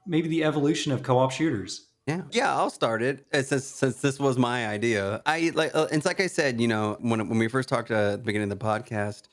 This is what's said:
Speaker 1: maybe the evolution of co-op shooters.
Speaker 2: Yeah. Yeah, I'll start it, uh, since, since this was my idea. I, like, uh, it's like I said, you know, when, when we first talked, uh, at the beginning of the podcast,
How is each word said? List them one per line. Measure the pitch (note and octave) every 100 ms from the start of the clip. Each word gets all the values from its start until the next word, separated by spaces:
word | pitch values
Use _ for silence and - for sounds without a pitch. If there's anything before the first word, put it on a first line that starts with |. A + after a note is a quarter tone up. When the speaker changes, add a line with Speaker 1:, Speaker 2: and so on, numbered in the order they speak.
| F#3+
Speaker 1:
maybe | D#3+ E3
the | E3
evolution | D#3 D3 C#3+ D#3 D3
of | C3
co-op | C3 B2+ C3
shooters. | - D#3+ A2 F#2 - - _ -
Speaker 2:
Yeah. | E3+ D3
Yeah, | A3+ G#3 C#3
I'll | G3+
start | - B2 A2
it, | B2+ C#3 -
uh, | D3
since, | C3+ C3+
since | - - C3+ A2+
this | C#3 C3+
was | C#3 B2+
my | A#2+ B2 A2
idea. | G#2+ A#2 G#2 G2 A2
I, | D3 D#3+ E3
like, | D#3+ D#3
uh, | D#3 D#3
it's | D#3 F3+
like | F3
I | F#3
said, | - C#3+ A#2
you | A#2
know, | A2 G#2 G#2
when, | A#2 A2 F2+
when | A2+
we | A2+
first | C3 B2+
talked, | A#2 A2+
uh, |
at | A2 G2+
the | G#2
beginning | A2+ G#2 G#2
of | G2+
the |
podcast, | A2 G#2+ - G#2+ G#2 - -